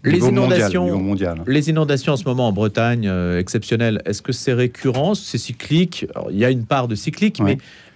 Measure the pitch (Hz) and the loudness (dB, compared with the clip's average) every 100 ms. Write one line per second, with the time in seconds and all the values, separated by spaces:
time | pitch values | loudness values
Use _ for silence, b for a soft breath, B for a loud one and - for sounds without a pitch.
0 | 135 - 123 127 123 - 101 90 90 98 | 0 2 4 4 4 4 2 2 0 0
1 | 95 98 92 82 90 143 147 156 151 143 | 0 0 -2 -4 0 0 2 2 2 0
2 | - 143 135 127 120 95 107 113 117 120 | 0 -2 0 0 2 2 0 2 0 2
3 | 104 92 87 87 92 113 - 113 117 107 | 0 0 0 0 -2 -4 -2 0 0 0
4 | - 104 - 123 - 120 123 123 135 123 | -4 -6 -4 -4 0 0 0 0 -2 0
5 | 165 214 - 120 - 120 - 156 175 - | 0 0 -2 -6 -6 -10 0 2 2 -2
6 | - - - 95 120 127 107 139 120 107 | -8 -8 -4 0 2 2 0 0 0 -2
7 | - - 214 214 101 139 B B B | -4 0 0 2 0 0 B B B